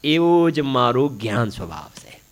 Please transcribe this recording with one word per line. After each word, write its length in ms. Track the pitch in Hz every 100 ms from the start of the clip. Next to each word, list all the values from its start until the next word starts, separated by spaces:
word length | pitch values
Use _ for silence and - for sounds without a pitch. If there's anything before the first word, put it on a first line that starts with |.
એવો 460 | 143 160 170 170 170
જ 100 | 151
મારો 500 | 139 131 120 123 143 113
જ્ઞાન 280 | 110 107 113
સ્વભાવ 500 | - 87 78 - -
છે. 220 | - - _